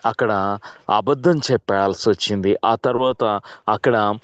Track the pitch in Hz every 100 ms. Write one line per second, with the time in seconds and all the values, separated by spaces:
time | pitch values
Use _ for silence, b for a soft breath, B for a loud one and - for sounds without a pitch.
0 | 113 110 117 101 98 101 B B B 104
1 | 101 143 147 160 131 123 - 98 98 95
2 | - 98 - 101 95 104 - 113 131 120
3 | 127 127 113 101 - B B 107 - 117
4 | 104 107